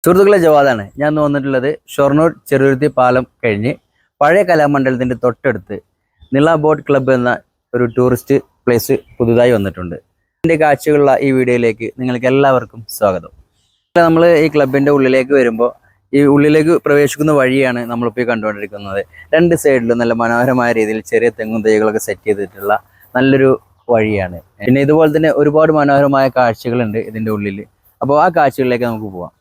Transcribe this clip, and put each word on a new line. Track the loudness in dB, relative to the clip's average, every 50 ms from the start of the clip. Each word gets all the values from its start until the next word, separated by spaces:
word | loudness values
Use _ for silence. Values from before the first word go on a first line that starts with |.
| 2 2
സുഹൃത്തുക്കളെ, | 2 4 4 4 4 4 4
ജവാദാണ്. | 4 4 4 4 2 0 -2 -4 -12 _ -4
ഞാൻ | -4 -2
ഇന്ന് | 0 0 -2
വന്നിട്ടുള്ളത് | 0 -2 -2 -4 -2 -4 -2 -2 -4 -6 -6 _ _ -4
ഷൊർണൂർ | -2 0 2 2 2 2 0 -2 -4 _ -2
ചെറുതുരുത്തി | 0 2 2 2 2 0 -2 -2 0 2
പാലം | 2 2 2 0 -2 _ _ _
കഴിഞ്ഞ് | -4 -2 -2 -2 -2 -4 -6 -8 _ _ _ _ _ _ _ _
പഴയ | 0 2 2 2 2 2
കലാമണ്ഡലത്തിൻ്റെ | 2 2 2 2 2 0 0 -2 -2 -2 -4 -4 -4 -2 -2
തൊട്ടടുത്ത് | -4 -4 _ _ -4 -4 -4 -8 _ -14 -14 _ _ _ _ _ _ _ _ -12 _ -2
നിള | 0 2 2 0 2
ബോട്ട് | 2 0 0 0 0 -2
ക്ലബ്ബ് | -2 0 2 0 0
എന്ന | 0 0 -2 -2 -4 _ _ _ _ _ _ -4
ഒരു | -2 -2 -2 0
ടൂറിസ്റ്റ് | 0 0 0 0 -2 -2 -2 -2 -2 -2 _ _ _ _
പ്ലേസ് | 0 0 0 0 -2 -4 -4 -4 _ -6 _
പുതുതായി | 0 0 2 2 2 2 2
വന്നിട്ടുണ്ട്. | 0 -2 -4 -8 -10 -12 -12 -12 -14 _ _ _ _ _ _ _ _
ഇതിൻ്റെ | -2 -2 0 0 2
കാഴ്ചകളുള്ള | 0 0 0 0 0 2 2 4 2 2 2 0
ഈ | 0 0 0
വീഡിയോയിലേക്ക് | 0 0 0 0 0 -2 -2 -4 -8 -12 -10 -8
നിങ്ങൾക്ക് | -6 -6 -6 -4 -2 0
എല്ലാവർക്കും | 2 2 2 2 2 0 -2 -6 -16 -20 -20 -18 -6
സ്വാഗതം. | -2 -2 0 0 -2 -8 -14 _ _ _ _ _ _ _ _ _ _ _ _ _ 2 2 4
നമ്മൾ | 4 4 4 4 4 2 2
ഈ | 0 0
ക്ലബിൻ്റെ | 0 0 0 0 0 0 2 2
ഉള്ളിലേക്ക് | 2 2 2 2 0 0 2 2 2
വരുമ്പോൾ | 2 0 0 0 -2 -2 -2 _ _ _ _ _ _ _ 0
ഈ | 2 4 4 4
ഉള്ളിലേക്ക് | 4 4 4 4 2 2 2 0 0 _ 0
പ്രവേശിക്കുന്ന | 2 2 2 0 -2 -2 -2 0 2 2
വഴിയാണ് | 2 0 0 0 0 -2 -2 -6 -8 -8
നമ്മളിപ്പോൾ | -6 -4 -4 -6 -4 -4 -4
ഈ | -4
കണ്ടുകൊണ്ടിരിക്കുന്നത്. | -4 -4 -4 -6 -6 -8 -12 -12 -12 -14 -12 -8 -8 -8 -8 _ _ -20 -8 _ 0
രണ്ട് | 2 2 2 2 2
സൈഡിലും | 2 2 2 2 2 0 0 0
നല്ല | 0 -2 -2 -2 -2
മനോഹരമായ | 0 0 0 0 0 0 0 0 0 0 0
രീതിയിൽ | -2 -2 -4 -6 -8 -2
ചെറിയ | -2 0 0 0 -2 -4
തെങ്ങും | -10 -6 -6 -2 0 2
തൈകളൊക്കെ | 2 2 2 0 -2 -4 -6 -6
സെറ്റ് | -10 -8 _ -4
ചെയ്തിട്ടുള്ള | -4 -4 -4 -10 _ -8 -4 -4 -4 -4 _ _ _ _ _ _ _
നല്ലൊരു | 0 0 2 2 2 2 2 2 0 _ _ _ _ _ -2 0
വഴിയാണ്. | 0 0 0 -2 -4 -4 -6 -10 -14 -18 _ _ _ -2
പിന്നെ | 0 0 2 2 2
ഇതുപോലെ | 2 2 2 2 2 0
തന്നെ | -2 0 0 0
ഒരുപാട് | 0 2 2 2 2 2 2 0
മനോഹരമായ | 2 2 2 2 2 2 0 0 0 0 0 0
കാഴ്ചകളുണ്ട് | 0 0 -2 -4 -6 -4 -4 -2 -4 -4 -4 -6 -8 -8
ഇതിൻ്റെ | -10 -8 -6 -4 -4 -4
ഉള്ളിൽ. | -4 -8 -8 -10 -16 _ _ _ _ _ _ _
അപ്പോൾ | -4 0 2 2 2
ആ | 2 2 2
കാഴ്ചകളിലേക്ക് | 0 0 0 -2 -2 -2 -2 -2 -2 -4
നമുക്ക് | -6 -8 -10 -12 -12
പോവാം. | -14 -14 -16 _ _